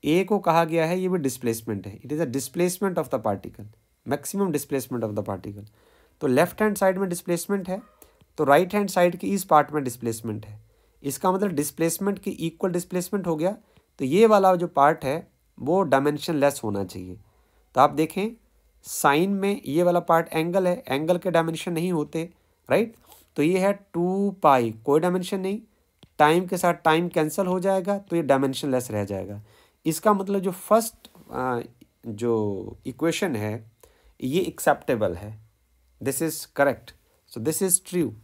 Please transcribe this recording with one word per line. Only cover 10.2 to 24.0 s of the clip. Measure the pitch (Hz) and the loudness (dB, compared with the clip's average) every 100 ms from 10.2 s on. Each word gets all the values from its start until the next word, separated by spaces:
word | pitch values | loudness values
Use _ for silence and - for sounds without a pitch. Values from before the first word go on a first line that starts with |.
| 117 107 107 | -6 -8 -10
है। | 107 _ _ _ _ | -20 _ _ _ _
इसका | 143 139 190 | -8 -2 0
मतलब | 190 202 | 0 0
डिस्प्लेसमेंट | 147 151 - 165 165 196 185 | -2 -4 -2 -2 0 -4 -4
की | - | -6
इक्वल | - 165 - 190 | -6 -8 -4 -4
डिस्प्लेसमेंट | 175 175 180 175 202 175 | -2 -4 -6 -4 -4 -2
हो | 156 | -2
गया, | 175 220 _ _ _ _ | -2 -4 _ _ _ _
तो | |
ये | 131 170 226 | 0 4 6
वाला | 208 190 | 8 6
जो | 180 175 | 4 0
पार्ट | 151 143 160 | 4 4 4
है, | 131 156 - _ _ - | -4 -6 -8 _ _ -10
वो | 127 180 | 0 0
डायमेंशन | 175 135 143 147 - 156 | 4 2 2 -2 -2 2
लेस | 139 135 | 2 0
होना | 113 101 | -4 -4
चाहिए। | 95 95 92 90 _ _ _ _ _ | -6 -8 -14 -16 _ _ _ _ _
तो | - | 4
आप | 139 | 4
देखें, | 147 156 - 214 233 _ _ _ _ - | 4 -2 -2 -6 -6 _ _ _ _ -12
साइन | - 143 143 190 | 0 2 4 2
में | 196 196 202 - | 0 -2 -2 -2
ये | 147 | 0
वाला | 175 175 | 2 2
पार्ट | 170 165 165 | 2 2 2
एंगल | 160 165 185 180 | -2 0 0 0
है, | 175 - | -2 -4
एंगल | 135 156 180 | -4 0 0
के | 185 | 2
डायमेंशन | 170 165 165 - | 0 0 -4 -4
नहीं | 165 180 | -4 -2
होते, | 170 147 160 165 _ _ _ - | -2 -2 -6 -8 _ _ _ 0
राइट? | 143 226 - _ - _ - | 0 0 -6 _ -20 _ 0
तो | |
ये | 151 185 | 2 4
है | 196 196 _ | 2 0 _
टू | 165 | -4